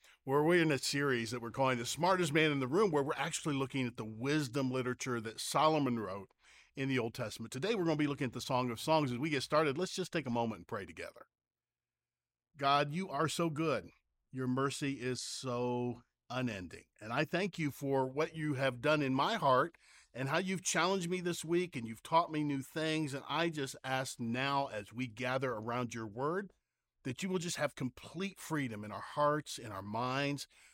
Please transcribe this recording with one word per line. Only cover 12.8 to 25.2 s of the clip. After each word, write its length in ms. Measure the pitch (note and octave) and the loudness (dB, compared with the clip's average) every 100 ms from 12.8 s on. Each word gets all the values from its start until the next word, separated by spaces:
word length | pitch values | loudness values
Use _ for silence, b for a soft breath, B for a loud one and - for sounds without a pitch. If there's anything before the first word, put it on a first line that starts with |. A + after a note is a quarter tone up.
| D3 | 2
you 160 | D#3+ F#3+ | -2 -2
are 180 | C#3 D#3+ | 0 0
so 220 | - E3+ | 2 0
good. 400 | D3 D#3+ A#2 F2 - _ _ _ | 0 0 0 -2 -16 _ _ _
Your 160 | C3 B2+ | -4 0
mercy 460 | B2+ C#3 - C#3+ | 2 0 0 -4
is 280 | C3+ B2+ B2 | -4 -4 -4
so 800 | - - C3 A#2+ B2 B2 A#2+ A#2 - _ - | -6 -6 -4 -2 0 0 -2 -6 -12 _ -8
unending. 560 | B2+ B2 G2 F2 - - - | -4 -2 -4 -8 -14 -20 -14
And 140 | F2 | -6
I 120 | B2+ D3+ | -2 0
thank 340 | E3+ G3 E3+ | 0 -2 -2
you 100 | D3+ | -4
for 380 | - C#3 C3+ C3 | -2 0 2 0
what 280 | C3+ E3 D#3+ | 0 -2 -2
you 200 | D3+ C3 | -2 2
have 260 | C3+ B2 | 0 2
done 200 | D3 D3+ | 2 2
in 120 | C#3 | 4
my 220 | C3 E3 A3+ | 2 2 2
heart 400 | D3+ B2+ D#3 - B B B | 4 6 4 -2 B B B
and 160 | A#2 C3+ | -6 0
how 100 | D#3+ | 0
you've 240 | F#3+ F#3 | 0 -2
challenged 460 | - E3+ F3 G3 E3+ | 0 2 2 2 0
me 120 | F3+ | -2
this 240 | F3 E3+ D#3 | -2 -4 0
week 300 | F3 F3+ C3+ | 0 0 -4
and 120 | A2+ | -6
you've 160 | A2 | -8
taught 280 | - E3 D3+ | 2 2 2
me 120 | D3+ | 0
new 180 | D3 C#3 | 0 0
things. 520 | B2 D#3+ D#3 D#3 D3+ | -2 -2 0 0 -2
And 100 | C3+ - | -4 -2
I 200 | D3 E3+ | 0 2
just 260 | D#3 C3+ - | 0 -4 -6
ask 360 | C3 C3 C3+ - | -2 -2 -2 -4
now, 500 | A#2 B2 C#3 C#3 C#3 | -2 0 2 2 0
as 200 | G#2+ G#2 | -4 -8
we 140 | A2 B2+ | -6 -6
gather 440 | G#2 | -4